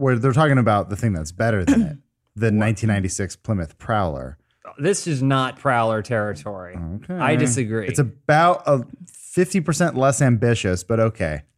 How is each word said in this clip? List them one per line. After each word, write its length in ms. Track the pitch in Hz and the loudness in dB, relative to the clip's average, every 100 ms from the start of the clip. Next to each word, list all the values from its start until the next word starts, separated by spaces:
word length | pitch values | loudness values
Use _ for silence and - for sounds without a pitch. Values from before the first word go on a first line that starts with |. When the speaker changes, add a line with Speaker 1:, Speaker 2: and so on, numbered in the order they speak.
Speaker 1:
where 140 | 135 120 | 0 2
they're 160 | 135 | 2
talking 240 | 127 156 135 | 4 4 4
about 320 | 110 101 92 | 4 2 0
the 60 | 101 | -2
thing 180 | 117 | -2
that's 180 | 85 78 | -2 -4
better 320 | 87 113 104 | -4 -2 0
than 180 | 85 226 | 2 2
it, 160 | 175 147 _ _ | 0 -6 _ _
Speaker 2:
<clears throat> 200 | _ 101 | _ -4
Speaker 1:
the 120 | 110 | 0
Speaker 2:
What? 60 | 107 | 2
Speaker 1:
nineteen 320 | 107 101 110 | 0 0 0
ninety-six 460 | 101 92 - 95 - | 0 -2 -4 -8 -8
Plymouth 420 | - 101 78 - | -6 -4 -6 -10
Prowler. 600 | - 107 90 69 65 71 _ _ - - | -4 -2 -2 -4 -10 -16 _ _ -20 -4
Speaker 2:
This 280 | 143 196 175 | -2 -2 -4
is 140 | 135 | -2
not 340 | 135 135 127 - | 0 0 -2 -4
Prowler 440 | 139 120 113 110 | 0 2 2 -2
territory. 760 | 104 117 104 98 107 95 90 90 82 101 | -2 -2 -2 -6 -10 -12 -12 -10 -10 -10
Speaker 1:
Okay. 180 | - 180 | -10 -2
Speaker 2:
I 200 | 131 123 | 0 2
disagree. 520 | 151 120 110 110 104 | 2 0 -2 -4 -2
Speaker 1:
It's 120 | - | -2
about 640 | 117 - - 151 175 185 151 | -2 -2 2 4 4 2 2
a 200 | 135 - - - | 0 -2 -14 -20
fifty 540 | - - 180 180 196 | -20 -4 -2 0 0
percent 340 | 156 156 175 127 | 0 0 0 2
less 260 | 135 - | 2 4
ambitious, 640 | 135 113 117 113 98 90 | 2 4 2 2 0 -2
but 160 | - 113 | 0 0
okay. 440 | 113 - 82 73 - | 0 0 -6 -6 -10